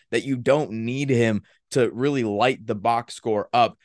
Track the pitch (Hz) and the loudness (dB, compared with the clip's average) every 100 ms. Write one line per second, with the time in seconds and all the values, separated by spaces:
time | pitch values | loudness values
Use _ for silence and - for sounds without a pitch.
0 | - 117 127 127 127 147 139 110 113 135 | -4 -4 -2 -2 2 2 0 -6 -6 -4
1 | 139 120 113 104 - _ - 139 113 113 | 0 2 2 0 -4 _ -4 0 0 0
2 | 139 139 110 101 127 127 113 110 117 117 | -2 0 -2 2 0 0 -6 -2 0 0
3 | - - 117 104 - 123 113 - | -4 -8 -2 -2 0 2 2 0